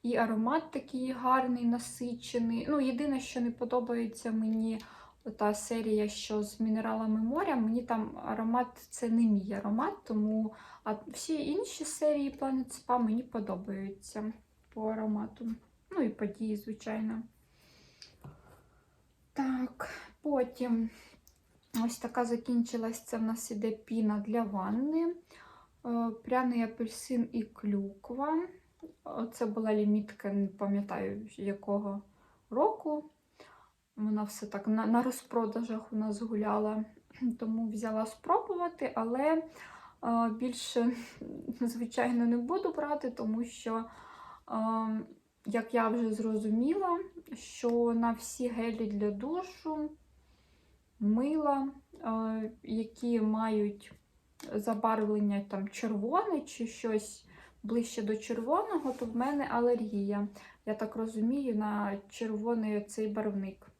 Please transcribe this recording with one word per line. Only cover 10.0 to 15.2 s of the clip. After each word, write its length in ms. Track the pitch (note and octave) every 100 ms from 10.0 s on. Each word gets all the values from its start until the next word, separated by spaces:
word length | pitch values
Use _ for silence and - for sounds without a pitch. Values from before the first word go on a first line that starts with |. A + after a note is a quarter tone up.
тому, 500 | - A3 G#3+ A3 A3 - - -
а 120 | A3 G#3+ -
всі 440 | - - D#4 C#4
інші 340 | E4 - - D4+
серії 520 | - D4+ D4 C#4 -
Planet 460 | C4+ C4 B3+ - -
Spa 140 | B3
мені 240 | A3 A3+
подобаються 1120 | B3 A3+ G3+ F#3 G3+ G3 G3 G3 - G#3+ G#3+ A3 _ _ _
по 160 | - A3
аромату. 680 | A3 A3 G#3